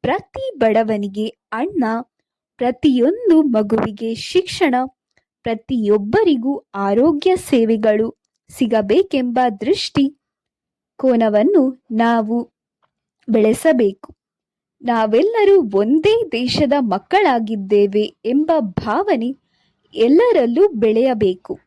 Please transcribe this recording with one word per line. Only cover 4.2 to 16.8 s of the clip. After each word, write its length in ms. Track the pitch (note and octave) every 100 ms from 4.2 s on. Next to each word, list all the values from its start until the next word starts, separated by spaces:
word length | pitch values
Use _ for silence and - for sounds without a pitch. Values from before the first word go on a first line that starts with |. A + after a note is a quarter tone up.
ಶಿಕ್ಷಣ, 520 | - F4+ F#4 - E4+ B3 C4 _ _ _ _ _ -
ಪ್ರತಿಯೊಬ್ಬರಿಗೂ 1080 | A3+ _ B3+ G#3 G#3+ G3+ F#4 G#4 C4+ A#3+ C#4 _ G3
ಆರೋಗ್ಯ 560 | G3 G#3 D4 D4 F#4 F#4
ಸೇವೆಗಳು 680 | - B3+ A3+ A3+ G#3+ G#3+ A3+ - _ _ _
ಸಿಗಬೇಕೆಂಬ 880 | - A#3+ A3 G3+ B3+ F#4+ C#4 B3 A#3+ B3 G3+
ದೃಷ್ಟಿ 480 | A3 G4+ - - C#4 D4 _ _ _ _ _ _ _ _
ಕೋನವನ್ನು 680 | C4 A#3+ A3 G#3 B3+ G4+ C4 B3+ _
ನಾವು 440 | A3 A#3 A#3 G#3+ A#3 A#3 _ _ _ _ _ _ _ -
ಬೆಳೆಸಬೇಕು. 800 | A3 G#3+ B3 D#4+ C4+ G#3 G3 - - _ _ _ _ _ _
ನಾವೆಲ್ಲರೂ 720 | A#3+ A#3 A3 A3+ F#4+ A#4 G4+ G4 A#3
ಒಂದೇ 380 | G3 G#3+ D4+ G4 A4+ G4
ದೇಶದ 460 | A#3 B3 - C#4+ C#4+